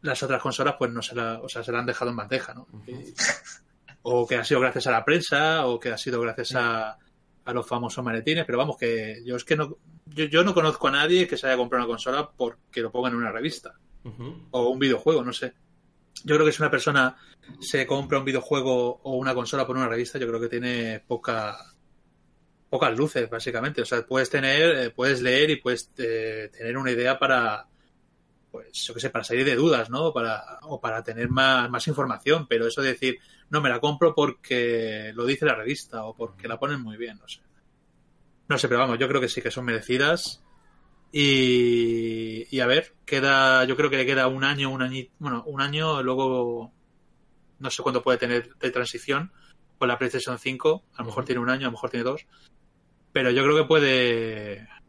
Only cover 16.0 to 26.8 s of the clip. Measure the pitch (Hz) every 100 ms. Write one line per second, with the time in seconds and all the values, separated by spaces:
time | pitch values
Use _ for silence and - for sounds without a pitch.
16 | _ - - 151 156 - 151 139 135 139
17 | 127 - - _ - - - 143 131 139
18 | 139 143 135 131 - 143 131 127 120 123
19 | 135 131 131 127 117 139 127 127 123 117
20 | 120 143 120 117 117 120 123 123 113 110
21 | _ 120 - 113 107 104 - _ _ _
22 | _ _ _ _ _ _ _ 131 139 113
23 | 156 - 113 113 127 117 131 143 113 120
24 | 113 131 127 143 135 139 165 147 123 -
25 | 127 131 127 131 151 147 123 120 - -
26 | 120 113 110 110 107 - 117 127